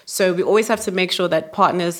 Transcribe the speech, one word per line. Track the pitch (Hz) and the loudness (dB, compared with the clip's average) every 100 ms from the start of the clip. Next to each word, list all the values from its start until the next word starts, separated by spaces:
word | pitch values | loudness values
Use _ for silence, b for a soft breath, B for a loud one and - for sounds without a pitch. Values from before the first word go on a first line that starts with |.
| - | -12
So | - 185 | 0 0
we | 175 | 2
always | 165 208 220 | 2 2 2
have | 214 | -2
to | - | -2
make | 185 180 | -2 -2
sure | - 175 | -2 0
that | 160 160 | 0 -2
partners | - 185 180 175 | 0 2 2 -2